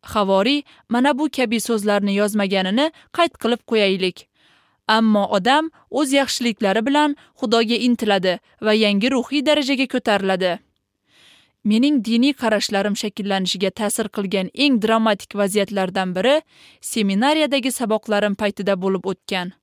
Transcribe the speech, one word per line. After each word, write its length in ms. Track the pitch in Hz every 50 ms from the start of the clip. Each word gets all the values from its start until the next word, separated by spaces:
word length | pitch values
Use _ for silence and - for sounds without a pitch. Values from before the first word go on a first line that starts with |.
| _
Havoriy 600 | - - 220 202 190 196 190 202 254 285 294 - _ - _ _
mana 260 | _ 240 240 254 285 294
bu 160 | 247 311 302
kabi 300 | - - 254 214 233 226
so'zlarni 560 | - - 233 214 202 214 202 202 202 202 196
yozmaganini 760 | 202 208 208 208 208 202 190 196 190 185 185 202 247 294 320 _ - - _
qayd 220 | - - 339 339 -
qilib 240 | - - 226 240 226 _
qo'yaylik. 500 | - 240 220 208 196 190 185 185 185 - - - _ _ _ _ _ _ _ _ _ _ _ _ -
Ammo 340 | 220 220 226 220 214 208 202
odam 420 | - 214 196 180 240 269 302 320 320 _ _ _
o'z 260 | _ - 254 311 262 269
yaxshiliklari 720 | 277 269 - - - 240 240 208 _ 220 196 190 220 220
bilan 300 | 277 277 294 302 294 285 _ - _ _
Xudoga 420 | _ 262 208 233 226 240 214 240 214 226
intiladi 520 | 247 240 - 226 208 202 196 180 185 175 - _ _ _ _
va 120 | - 214 214
yangi 380 | 220 214 208 202 196 202 262
ruhiy 340 | 269 247 - - 269 294 254
darajaga 420 | 302 294 302 277 247 277 247 269
ko'tariladi. 760 | 254 - 254 - 254 208 196 196 190 190 180 190 180 170 - _ _ _ _ _ _ _ _ _ _ _ _ _ - - _ _ _ _ _ _
Mening 300 | 202 214 226 262 294 302 262 196
diniy 280 | 220 233 233 254 285 285
qarashlarim 600 | - - 220 214 202 - - 208 196 196 208 196
shakllanishiga 760 | - - 208 _ - 196 202 196 190 190 180 - 185 196 190
ta'sir 360 | - - 220 202 - - 214 208 -
qilgan 380 | 214 202 185 196 196 190 - -
eng 220 | - 277 294 262 214
dramatik 540 | 196 220 220 226 220 226 208 196 - _ -
vaziyatlardan 760 | 202 202 196 202 208 196 - 202 196 190 185 185 196 190 185 180
biri 220 | 185 196 254 285 311 - _ _ - - - - _ -
seminariyadagi 880 | - - 226 208 196 196 202 247 277 311 320 302 262 269 277 220 262
saboqlarim 640 | 240 - 254 202 220 214 _ - 208 202 208 208 196
paytida 400 | - 214 202 - - 196 202 196
bo'lib 280 | 180 185 190 190 185 180
o'tgan. 480 | 190 185 _ _ - 202 185 175 180 - _